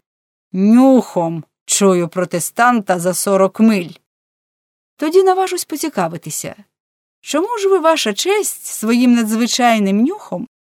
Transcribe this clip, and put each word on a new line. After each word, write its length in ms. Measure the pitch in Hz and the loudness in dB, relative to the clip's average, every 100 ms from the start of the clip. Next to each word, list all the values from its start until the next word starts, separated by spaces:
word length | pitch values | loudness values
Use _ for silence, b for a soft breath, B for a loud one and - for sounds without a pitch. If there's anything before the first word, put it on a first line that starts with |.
| _ _ _ _ _ | _ _ _ _ _
нюхом 920 | 185 202 233 269 262 - 185 165 165 - _ | 0 4 6 6 4 2 -4 -4 -6 -12 _
чую 440 | - - 196 180 170 | -6 0 2 2 0
протестанта 880 | 185 180 175 - - 240 240 196 180 | -4 -4 -4 -6 0 2 2 0 -2
за 160 | 180 | -2
сорок 460 | 170 208 190 190 - | -4 0 2 0 2
миль». 300 | 226 202 175 - _ _ _ _ _ _ _ _ _ - | 2 2 -4 -14 _ _ _ _ _ _ _ _ _ -8
«Тоді 260 | 311 370 | 0 2
наважусь 420 | 381 370 381 359 | 2 2 -2 -4
поцікавитися, 920 | - 311 320 214 165 165 160 - - - - _ _ _ _ _ | -8 -8 -8 -4 -6 -6 -12 -12 -12 -16 -20 _ _ _ _ _
чому 380 | - 285 415 466 | -6 -4 -2 -2
ж 100 | 392 | 0
ви, 100 | 381 | 2
ваша 340 | 320 320 220 | 2 0 -2
честь, 520 | 202 349 415 - - | -4 -2 -2 -2 -8
своїм 500 | - - 214 240 254 | -12 -8 -2 2 4
надзвичайним 880 | 240 214 220 240 - 240 220 196 202 | 2 0 -2 -4 0 0 2 0 0
нюхом 420 | 262 415 - 180 - _ | 0 -2 -10 -12 -12 _